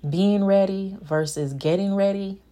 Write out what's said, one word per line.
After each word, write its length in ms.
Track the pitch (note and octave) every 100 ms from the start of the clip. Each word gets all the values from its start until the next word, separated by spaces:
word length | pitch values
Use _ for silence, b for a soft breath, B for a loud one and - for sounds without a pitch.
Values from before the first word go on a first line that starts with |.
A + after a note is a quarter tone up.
| D3
being 360 | E3 G3 G3+
ready 520 | G3 G3 F#3+ G3 F#3+ F#3+
versus 500 | D3 D#3 D#3 D3 C#3+
getting 420 | C#3 D3+ F3 G3
ready 460 | G3 G3 G3 G3 G3 _